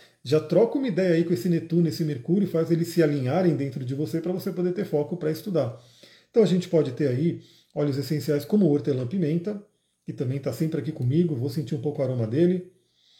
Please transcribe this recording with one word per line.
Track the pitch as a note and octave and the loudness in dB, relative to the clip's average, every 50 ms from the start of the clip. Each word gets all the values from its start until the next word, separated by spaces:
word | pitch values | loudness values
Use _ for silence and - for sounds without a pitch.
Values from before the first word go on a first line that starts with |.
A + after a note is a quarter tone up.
| - - _ _ - | -20 -20 _ _ -4
já | A#2+ C#3+ D#3 | 0 0 0
troca | D#3 - E3 F3+ A#3 A3+ - D4 | 2 2 4 4 4 4 2 0
uma | C4+ B3+ | -2 -2
ideia | E3+ E3 F#3+ F3+ E3+ | 0 0 2 2 4
aí | E3 E3+ | 2 2
com | E3+ F3 | 2 0
esse | - - | -2 0
Netuno, | F3+ E3+ E3 D#3+ - E3 F3 E3+ | 0 0 0 0 0 0 2 2
esse | D#3+ - - E3 | 2 0 -2 -2
Mercúrio, | D3+ D3 B2 - - E3+ G#3 G3+ - | -4 -4 -4 -2 0 0 2 2 0
faz | - D#3+ E3 D#3+ | 0 0 0 2
eles | E3+ D#3+ E3+ E3 | 2 0 0 0
se | - F3 D#3+ | 2 2 2
alinharem | D3+ D3 C#3+ B2+ B2+ C#3 F3+ F#3 F3 D3+ | 2 2 0 0 0 2 2 2 2 2
dentro | C3 C#3 C#3 B2 C#3+ C3 | 2 -2 -4 -6 -6 -6
de | B2 C3+ | -6 -4
você | C3+ D#3 C3+ - D#3+ | -4 -4 -4 -4 -4
pra | D#3+ F3 F#3 | -4 -4 -4
você | F#3 - G3+ | -4 -4 -6
poder | E3+ F3+ F3 F3+ F3 | -4 -2 -2 -2 -2
ter | G3+ G3 | -2 -4
foco | - - D3 D3 - F3+ E3+ | -2 0 -2 -2 -2 -4 -4
pra | D3+ D#3 | -4 -4
estudar. | D#3+ D#3 - G#3 F3+ D#3 C3 A#2 A#2+ - - - _ _ - - - - _ _ | -4 -4 -4 -2 0 0 0 -2 -4 -10 -16 -20 _ _ -20 -20 -20 -20 _ _
Então | - A#3+ G#3 | 4 4 4
a | |
gente | E3 F3+ F#3 F3 - | 6 4 2 0 2
pode | - D#3+ D3 C3+ A#2+ | 2 2 2 2 0
ter | - D3+ C3+ | -2 0 0
aí | B2 B2+ D#3 E3+ C3+ - - - _ _ _ _ - | 0 2 0 0 -2 -4 -8 -18 _ _ _ _ -4
óleos | D3+ D3 D3 C3 C#3 | -2 -2 0 0 -2
essenciais | C3 - D#3 D3 B2+ D#3 D3 C#3+ D3 | -2 -2 -4 -2 0 0 0 0 0
como | - G#3+ G#3+ F#3+ | 2 2 4 4
o | D#3+ | 6
hortelã-pimenta, | C#3+ C#3+ A#2 D3+ C3+ B2+ B2+ A#2+ F#3 G3+ E3+ C#3+ D#3+ E3+ F3 G#3 G#3 G3+ - _ _ _ _ _ _ _ _ | 4 2 2 0 -2 -2 -2 -4 -2 -2 0 0 0 -2 -2 -4 -8 -8 -12 _ _ _ _ _ _ _ _
que | - - | -10 -8
também | - C#3+ B2 C3 C#3 | -6 -4 -4 -4 -4
tá | - C3+ A#2+ | -4 -4 -4
sempre | - E3+ D#3+ E3 D3+ | -2 -2 -2 -2 -4
aqui | C#3 D3 | -4 -4
comigo, | D#3 - B2+ B2 C3+ E3 F3+ E3 D3+ | -6 -4 -2 0 2 2 2 2 0
vou | A#2 B2 C#3+ | -2 -4 -4
sentir | - E3+ C3+ - D#3+ | -4 -4 -6 -4 -4
um | C3+ A#2 | -4 -4
pouco | D3+ - - | -4 -4 -2
o | C#3 | -2
aroma | B2+ C3 A#2+ A2+ | -2 -2 -2 -2
dele. | G#2+ A2+ D3 F3 F3+ F#3 F3+ - - _ _ _ _ _ _ _ _ _ | 0 2 4 4 4 2 0 -4 -8 _ _ _ _ _ _ _ _ _